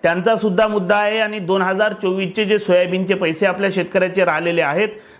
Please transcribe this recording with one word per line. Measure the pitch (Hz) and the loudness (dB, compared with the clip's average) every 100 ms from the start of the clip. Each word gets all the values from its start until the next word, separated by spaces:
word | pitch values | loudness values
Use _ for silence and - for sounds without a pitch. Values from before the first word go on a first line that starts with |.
त्यांचा | 170 175 180 226 | 2 0 0 0
सुद्धा | 214 185 214 | 0 2 0
मुद्दा | 208 180 208 | 0 0 2
आहे | 208 220 | 2 0
आणि | 214 214 | -2 -4
दोन | 175 196 | -2 0
हजार | 185 190 214 | 0 0 0
चोवीसचे | 208 190 190 185 208 | 0 -2 -2 -2 -2
जे | 202 208 | 0 0
सोयाबीनचे | 208 180 180 185 185 | 4 2 2 0 0
पैसे | 202 170 160 196 | 0 -2 0 0
आपल्या | 185 196 | 0 -2
शेतकऱ्याचे | 185 175 196 185 185 | -2 -2 0 0 2
राहिलेले | 175 156 170 170 | 0 0 0 0
आहेत | 151 156 208 - - - | 0 0 -2 -6 -20 -20